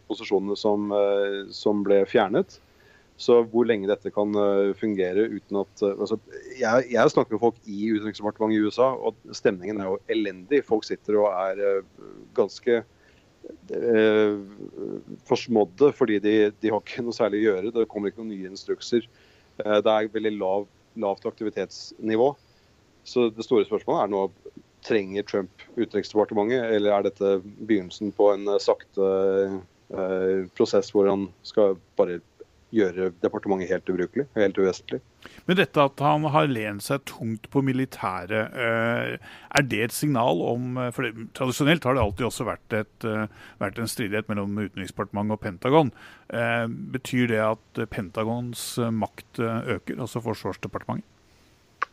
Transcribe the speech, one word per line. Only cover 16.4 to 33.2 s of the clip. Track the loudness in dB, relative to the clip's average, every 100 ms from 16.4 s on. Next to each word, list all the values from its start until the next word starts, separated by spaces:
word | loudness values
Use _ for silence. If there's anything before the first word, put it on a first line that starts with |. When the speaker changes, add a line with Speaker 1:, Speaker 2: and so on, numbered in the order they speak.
| 4 2
Speaker 1:
de | -2
har | -2
ikke | -4 -8
noe | -6
særlig | 0 0 2
å | 2
gjøre. | 2 0
Det | -2 -2
kommer | -2 -6
ikke | -6
noen | -10 -10
nye | -10
instrukser. | -10 -6 -6 0 -2 -2 _ _ _ _ -8 0
Eh, | 2
det | 4
er | 2 2
veldig | -2 -2 -2
lav, | -2 -2 -4 _ _ -6
lavt | -4 -2 -6
aktivitetsnivå. | -6 -6 -4 -6 -8 -18 -8 0 4 2 2 _ _ _ _ _ _
Så | -4 0 2 0
det |
store | 0 2 2
spørsmålet | 0 0 0 0
er | 0
nå, | -2 -6 -20 -20 -20 _
trenger | -2 0 0 -4 -4
Trump | -4 -4 -10 -12 -6
utenriksdepartementet, | -4 -2 -2 0 2 2 0 0 2
eller | 2 2 2
er |
dette | 0 0 0 0
begynnelsen | -2 -10 0 0 -2 -6 -4 4
på | 4
en, | 4 2
eh, | 0
sakte, | 2 -2 -2 0 2 2 2 2 0 -2 -10 _ -12
eh, | -6 -2 0 0 0 -2 0
prosess | 2 2 2 4
hvor | 4
han | 2 -2 -10
skal | -6 2 2 2 _ 0
bare | 0 -2 -10 -20 -20 _ _
gjøre | 2 2 2 -4
departementet | -2